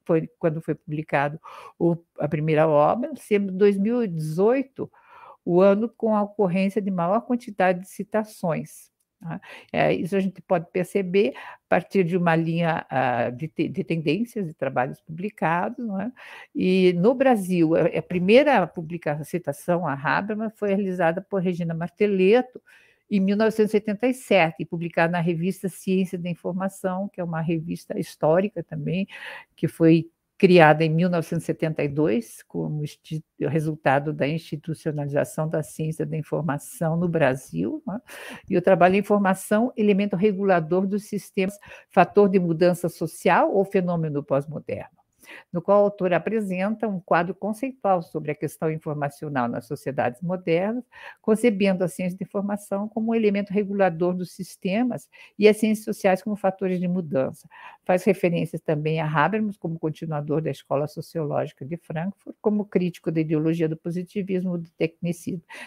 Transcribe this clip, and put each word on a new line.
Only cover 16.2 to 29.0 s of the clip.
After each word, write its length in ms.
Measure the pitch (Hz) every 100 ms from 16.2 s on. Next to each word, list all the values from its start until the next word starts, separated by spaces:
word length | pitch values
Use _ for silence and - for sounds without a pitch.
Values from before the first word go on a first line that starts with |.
| - - -
E 380 | - 185 185 185
no 220 | 175 196
Brasil, 600 | 254 269 233 185 180 160
a, 120 | 170 165 156
a 40 |
primeira 640 | - 180 180 233 294 247 165
publica-, 580 | - 160 170 170 147
citação 640 | 147 175 147 143 - 175 170
a 80 |
Habermas 580 | 135 143 151 196 214 226 -
foi 120 | 208
realizada 540 | 196 196 180 165 175
por 200 | - 196
Regina 320 | 180 175 170
Marteleto 880 | 165 170 - 208 196 190 233 247 - _ - _ _ _
em 80 | 208
mil 180 | 190 202
novecentos 340 | 220 214 208
e 80 | 208
setenta 280 | 208 202 254
e 80 |
sete, 420 | 254 - 196 165 165
e 20 | 156
publicada 460 | 170 170 170 170
na 80 | 175
revista 480 | 165 165 175 185 190
Ciência 480 | - - 185 185 185
da 100 | 175
Informação, 800 | 170 185 180 190 - 190 185 202
que 120 | -
é 40 |
uma 160 | 170 160
revista 580 | 160 165 165 170 - -
histórica 640 | 170 - 151 165 202 -
também, 460 | - 160 147 170